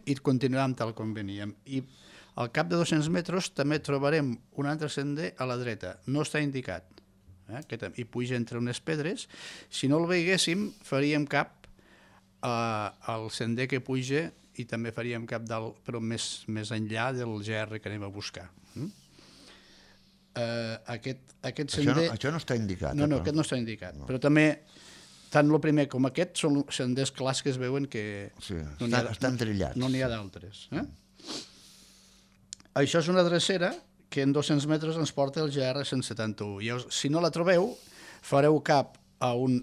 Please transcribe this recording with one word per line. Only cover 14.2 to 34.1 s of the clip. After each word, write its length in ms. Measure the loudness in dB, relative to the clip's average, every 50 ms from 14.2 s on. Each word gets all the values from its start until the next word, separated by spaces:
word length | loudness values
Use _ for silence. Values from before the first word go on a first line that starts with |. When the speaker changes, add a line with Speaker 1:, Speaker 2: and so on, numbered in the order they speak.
| -2 -2 -6 _ -20 _ -12 -10
Speaker 1:
i 80 | -8
també 260 | -6 -6 -4 -4 -4
faríem 360 | -6 -4 -4 -4 -4 -6 -6 -6
cap 160 | -6 -6 -6
dalt, 320 | -4 -4 -4 -4 -6 -8 -10 _
però 160 | -8 -6 -4
més, 400 | -4 -4 -4 -4 -4 -6 -8 -8 -8 -6
més 240 | -4 -4 -4 -4 -4
enllà 380 | -4 -2 -2 -2 -2 -2 -2 -2
del 240 | -2 -4 -4 -4 -4
G 140 | -4 -4 -4 -2 -4 -4
R 120 | -6 -8
que 120 | -8 -6
anem 160 | -6 -6 -6 -8
a 40 |
buscar. 360 | -8 -8 -10 -10 -10 -12 -14 -16 -18 -20 -20 -16 -10
Mm? 160 | -10 -10 -10 -10 -14 -20 -20 -20 -20 -20 -20 -20 -20 -20 -20 -20 -20 -20 -20 -20 -20 -20 -20 -20 -20 _ _ _ _ _ _ -6
Eh, 440 | -4 -4 -2 -2 -4 -4 -6 -6 -8 -8 -8
aquest, 460 | -10 -8 -6 -8 -8 -8 -12 -20 -16 _ -8
aquest 240 | -6 -4 -4 -4 -2
Speaker 2:
Això 140 | 0 2 4
no, 80 | 4 6
Speaker 1:
sender 160 | 6 4 2 2
Speaker 2:
això 160 | 0 -2 -2 -2
no 60 | -2
està 140 | -2 -2 0 0
indicat, 380 | 0 -2 -2 -2 -2 -2 0 2
Speaker 1:
No, 60 | 2
Speaker 2:
eh, 20 | 2
Speaker 1:
no, 120 | 2 2
Speaker 2:
però 20 |
Speaker 1:
aquest 160 | 2 2 2 0
no 80 | 0
està 140 | 0 0 -2
indicat. 380 | -2 -4 -6 -8 -10 -12 -12 -10
Speaker 2:
No. 80 | -6 -6
Speaker 1:
Però 80 | -2 2
també, 300 | 4 6 6 8 6 6 4 0 -4 -16 -20 -20 -20 -20 -20 -20 -20 -20 -20 -20 -10 2
tant 240 | 4 6 6 6 6
lo 60 | 4
primer 240 | 4 4 4 4 2 2
com 220 | 2 2 0 2
aquest, 240 | 2 0 0 0 0 0
són 220 | 2 2 2 2 2 0 -2
senders 400 | -2 0 0 0 0 0 -2 -2
clars 300 | -2 -2 -2 0 0 0
que 80 | 0 0
es 60 | 0
veuen 240 | 0 -2 -2 -2 -2
que 460 | -2 -4 -4 -4 -4 -6 -6 -8 -10 -12 -14
Speaker 2:
Sí, 160 | -10 -6 -6 -6
Speaker 1:
no 300 | -6 -6 -6 -4 -2 0
n'hi 80 | 2 2
ha 60 | 2
Speaker 2:
estan, 20 |
Speaker 1:
d-, 80 | 0 -2 -2
Speaker 2:
estan 180 | 0 0 0 0
trillats, 400 | 0 0 0 0 0 -2 0 -2
Speaker 1:
no 80 | 0 0 0
n'hi 80 | 0
ha 80 | 0 0
Speaker 2:
sí. 60 | -2
Speaker 1:
d'altres, 500 | -4 -6 -10 -12 -14 -16 -16 -16 -18 -14 -10 -8
eh? 140 | -6 -6 -8 -10 -16 _ _ _ -18 -14 -12 -12 -12 -12 -14 -18 -20 -20 -20 -20 -20 -20 -20 -20 -20 -20 -20 -20 -20 _ _ _ _ _ _ -20 -20 -18 _ 0
Això 300 | 2 2 4 4 2 2
és 60 | 4
una 100 | 6 6
drecera 480 | 6 6 4 4 2 2 2 2 2 0 -2 -4 -10 _ _ _ _
que 140 | _